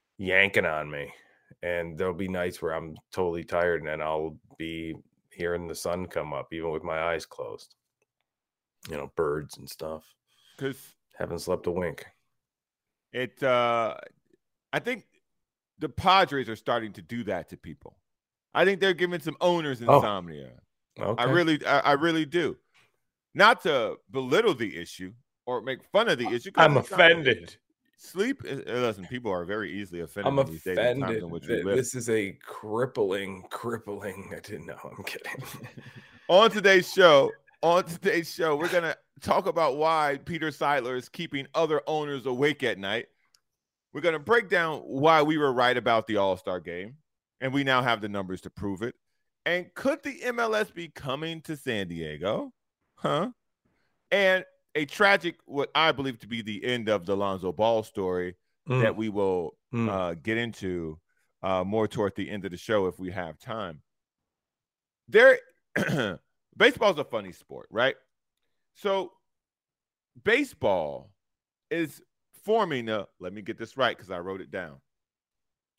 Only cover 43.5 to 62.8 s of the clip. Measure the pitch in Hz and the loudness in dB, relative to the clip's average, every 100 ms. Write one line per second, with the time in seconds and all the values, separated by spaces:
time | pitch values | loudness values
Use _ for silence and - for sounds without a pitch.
43.5 | _ _ _ _ 147 170 160 143 233 190 | _ _ _ _ -4 -2 -2 2 2 4
44.5 | 185 165 139 - 135 151 160 151 156 147 | 2 2 -2 -6 2 6 6 6 4 2
45.5 | 123 123 123 113 113 110 104 98 90 - | 4 4 4 2 2 2 2 2 0 -4
46.5 | 90 87 87 101 147 _ _ _ _ 131 | -6 -6 -10 -12 -16 _ _ _ _ -4
47.5 | 139 135 127 127 113 104 101 92 90 92 | 0 2 4 4 0 -2 -4 -4 -8 -10
48.5 | - 101 92 117 - _ _ _ _ - | -8 -6 -4 -6 -10 _ _ _ _ -4
49.5 | 175 175 - 269 311 285 240 247 240 226 | -4 -4 -4 -2 -2 -4 -8 -6 -2 0
50.5 | 214 214 - 170 - 143 135 160 165 - | 0 -2 -6 -14 -10 -8 -6 -6 -10 -10
51.5 | 156 - 110 92 82 80 76 87 123 277 | -8 -4 -2 -4 -6 -8 -4 -2 -2 -4
52.5 | - _ _ _ _ 151 147 208 - _ | -12 _ _ _ _ -2 -2 -4 -8 _
53.5 | _ _ _ _ _ _ 196 190 185 - | _ _ _ _ _ _ 2 4 2 0
54.5 | _ _ 151 147 - 202 196 170 160 - | _ _ -6 -6 2 4 4 2 -8 -8
55.5 | 139 139 147 160 139 135 117 104 117 107 | -4 -2 2 2 2 -4 -8 -8 -8 -6
56.5 | 104 120 123 110 104 87 98 101 95 92 | -4 -2 -2 2 0 2 0 0 0 -4
57.5 | 80 110 113 - - 92 90 90 87 _ | 0 2 2 0 -4 -2 -2 -4 -8 _
58.5 | _ - 127 113 92 110 101 98 90 82 | _ -4 2 2 0 -2 0 0 0 -4
59.5 | - _ 117 113 98 90 85 110 113 117 | -10 _ -4 -2 -2 -2 -4 -4 -4 -4
60.5 | 107 95 90 82 78 _ _ _ _ 95 | -6 -6 -4 -6 -10 _ _ _ _ -2
61.5 | 92 92 110 110 - 104 - 80 101 92 | -2 0 0 0 0 -4 -4 -8 -8 -8
62.5 | 87 - 107 | -10 -2 0